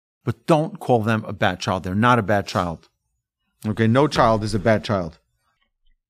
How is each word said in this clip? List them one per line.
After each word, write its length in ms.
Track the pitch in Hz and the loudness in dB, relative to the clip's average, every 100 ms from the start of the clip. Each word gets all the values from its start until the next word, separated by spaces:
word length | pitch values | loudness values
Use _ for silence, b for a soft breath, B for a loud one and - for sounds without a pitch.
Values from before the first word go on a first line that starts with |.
| _ _ | _ _
But 220 | - - - | -10 -10 0
don't 320 | 160 156 - | 0 0 -8
call 220 | - 120 | 0 0
them 220 | 107 110 - | 2 -2 -4
a 80 | |
bad 260 | 95 104 90 | -2 -2 -2
child. 240 | - 92 | -4 -4
They're 120 | 87 95 | -2 0
not 240 | 120 123 | 4 4
a 40 | |
bad 220 | 98 104 95 | 2 -2 0
child." 420 | 107 87 82 _ _ _ _ _ _ _ _ 110 | -4 -4 -6 _ _ _ _ _ _ _ _ -6
Okay, 200 | 101 113 | 0 2
no 200 | 123 147 | 4 2
child 360 | 151 123 110 | 2 2 2
is 120 | 107 107 | 0 -2
a 40 | |
bad 240 | 101 107 | 2 0
child. 360 | - 101 82 - _ _ _ _ _ _ _ _ | 0 -4 -4 -12 _ _ _ _ _ _ _ _